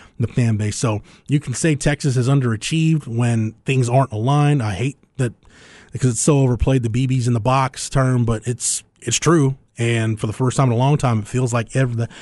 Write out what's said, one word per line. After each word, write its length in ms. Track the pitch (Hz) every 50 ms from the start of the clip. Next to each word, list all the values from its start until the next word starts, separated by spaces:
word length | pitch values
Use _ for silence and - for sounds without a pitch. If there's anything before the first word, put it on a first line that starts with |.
| - - _ -
the 80 | 113
fan 300 | - - 131 120 113 107
base. 180 | 104 107 104 -
So 260 | - 135 113 107 104 - - - - _
you 120 | - 147 147
can 140 | - 135 110
say 220 | - - 165 147
Texas 400 | 131 - 151 147 - - 139 120
has 120 | 131 117
underachieved 800 | 131 143 143 127 120 110 107 - - 160 160 160 160 160 147 -
when 460 | 123 117 117 120 120 117 113 110 110 - _ -
things 220 | - 131 131 123
aren't 240 | 117 123 135 131 -
aligned. 500 | 107 107 113 139 143 147 147 143 147 139
I 120 | 110 107 95
hate 240 | 87 123 143 - _ _ _ -
that 160 | - 127 117 - _ _ - - - - - - - - -
because 200 | - - - 127
it's 100 | 113 -
so 180 | - 165 147 139
overplayed, 440 | 135 123 123 - - 139 135 131 117
the 60 | 117
B 160 | 107 123 135
B's 220 | 127 131 127 117
in 60 | 123 120
the 60 | 113
box 500 | 104 127 131 135 131 123 - - - -
term, 360 | - 135 131 131 127 123 117
but 200 | 117 113 110 -
it's, 360 | 127 120 - - - - - - _ _ _
it's 180 | - 123 - -
true. 360 | - 156 175 160 139 135 135 - _ _ _
And 420 | - 117 117 117 113 113 113 107 -
for 60 | -
the 80 | 107 101
first 240 | - 131 123 -
time 120 | - 135 127
in 40 | 113
a 40 |
long 200 | 120 131 143 151
time, 220 | - - 123 113 107
it 80 | 98
feels 260 | - - 123 131 117 120
like 220 | 117 110 - -
every, 200 | 135 135 123 117
the, 140 | 113 117 - - -